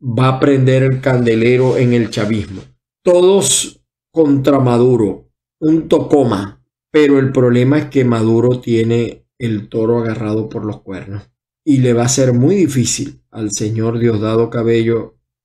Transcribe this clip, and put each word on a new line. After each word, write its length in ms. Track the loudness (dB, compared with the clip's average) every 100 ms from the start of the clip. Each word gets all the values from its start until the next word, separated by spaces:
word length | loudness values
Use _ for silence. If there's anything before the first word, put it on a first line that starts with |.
va 260 | -6 0 0
a 120 | 2
prender 420 | 2 2 2 2
el 180 | 0 0
candelero 800 | -2 0 2 2 2 2 2 2
en 160 | 2
el 160 | 2 -2
chavismo. 520 | -4 -4 -4 -6 -12 -18 _ _ _
Todos 800 | 0 2 4 2 0 -2 -4 -12 _ _ _
contra 460 | 0 2 2 2 2
Maduro, 720 | 2 2 2 2 0 -4 -14 _ _ -6
un 280 | 0 0 2
tocoma, 760 | 0 2 0 2 -2 -6 -12 _ _ _
pero 280 | 2 4 4
el 140 | 2
problema 460 | 2 2 2 2 0
es 60 | -2
que 180 | 0
Maduro 560 | 0 2 2 2 2 0
tiene 680 | -2 0 0 0 -2 -8 _ -10
el 300 | -6 -6 -6
toro 320 | -4 -2 -2
agarrado 480 | -2 -6 -4 -4 -4
por 160 | -8 -10
los 160 | -10
cuernos 480 | -12 -14 -12 -14 -16 _ _ _
y 140 | -2 2
le 160 | 2
va 100 | 2
a 40 | 0
ser 240 | 0 2
muy 240 | 2 2 2
difícil 640 | 0 0 -2 -4 -8 -14 _
al 200 | -10 -8
señor 480 | -6 -4 -4 -4 -2
Diosdado 520 | 0 0 -2 -2 -2
Cabello 640 | -2 0 0 0 -2 -4 _ _ _